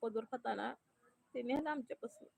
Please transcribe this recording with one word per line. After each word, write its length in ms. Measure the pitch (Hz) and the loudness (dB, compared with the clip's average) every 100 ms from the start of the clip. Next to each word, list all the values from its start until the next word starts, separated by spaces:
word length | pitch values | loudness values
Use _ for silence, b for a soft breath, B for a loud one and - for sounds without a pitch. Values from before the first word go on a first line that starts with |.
पदर 220 | 226 220 226 | 0 0 -2
होता 240 | 254 226 202 | -2 0 0
ना, 180 | 214 - _ _ - _ _ 262 | 0 -2 _ _ -20 _ _ -2
ते 60 | |
नेलं 280 | 240 277 311 | 2 2 4
आमच्यापासून. 580 | 302 233 - 233 - - | 0 -2 -6 -8 -10 -20